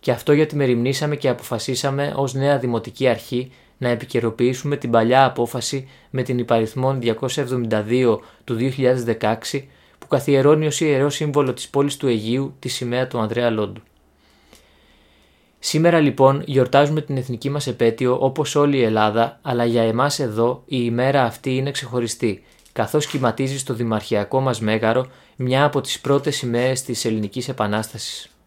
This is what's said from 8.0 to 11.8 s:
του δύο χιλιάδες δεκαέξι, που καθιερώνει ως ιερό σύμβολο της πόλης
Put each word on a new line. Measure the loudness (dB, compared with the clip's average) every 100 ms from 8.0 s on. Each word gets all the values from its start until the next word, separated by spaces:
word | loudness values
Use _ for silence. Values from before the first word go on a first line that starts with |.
| 4 2 -2 -20
του | -6
δύο | -2 -2
χιλιάδες | 0 2 2
δεκαέξι, | 0 0 0 -2 -4 -8 -10 _ _ _
που | -2
καθιερώνει | -2 2 4 6 4 2
ως | 0
ιερό | 0 2 2
σύμβολο | 0 -2 0 0
της | -2 -4
πόλης | 0